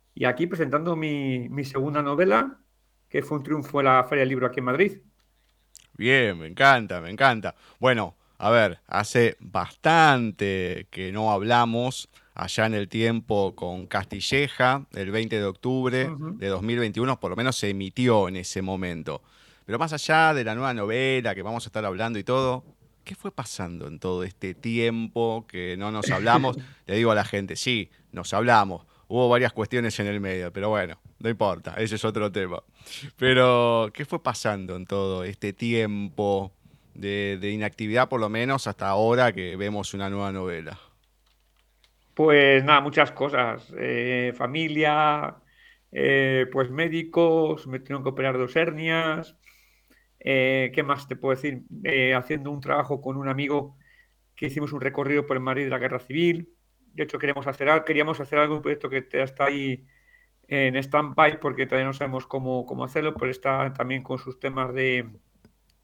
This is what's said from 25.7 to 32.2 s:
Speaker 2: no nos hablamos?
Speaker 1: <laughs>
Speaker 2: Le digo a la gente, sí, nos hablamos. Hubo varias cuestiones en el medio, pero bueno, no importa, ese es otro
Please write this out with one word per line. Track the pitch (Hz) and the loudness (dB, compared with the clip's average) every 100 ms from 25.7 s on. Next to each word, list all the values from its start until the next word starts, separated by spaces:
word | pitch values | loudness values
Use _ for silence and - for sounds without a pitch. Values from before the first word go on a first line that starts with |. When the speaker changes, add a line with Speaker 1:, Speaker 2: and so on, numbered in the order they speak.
| 90 | -6
Speaker 2:
no | 104 | -6
nos | 107 101 | -4 -2
hablamos? | 92 110 123 131 123 | 0 4 4 4 -4
Speaker 1:
<laughs> | - - - | -10 -16 -4
Speaker 2:
Le | 101 | 2
digo | 117 | 4
a | |
la | 107 | 4
gente, | 101 101 95 | 2 -2 -4
sí, | 82 - 117 92 _ _ | -6 -2 -2 -4 _ _
nos | 87 87 | -12 -4
hablamos. | 101 120 113 98 87 - _ - | 0 6 6 6 -2 -12 _ -4
Hubo | 113 123 | 2 4
varias | 120 120 | 4 2
cuestiones | - 104 123 117 - | -2 -4 -2 -2 -2
en | 101 | -4
el | 104 | -4
medio, | 98 92 87 | -4 -4 -6
pero | 90 104 | -4 -2
bueno, | 107 90 78 - - | -2 -2 -8 -20 -8
no | 113 | -4
importa, | 110 104 87 - | 0 0 0 -6
ese | 87 110 | -6 -4
es | 107 | -2
otro | 110 107 | -2 -2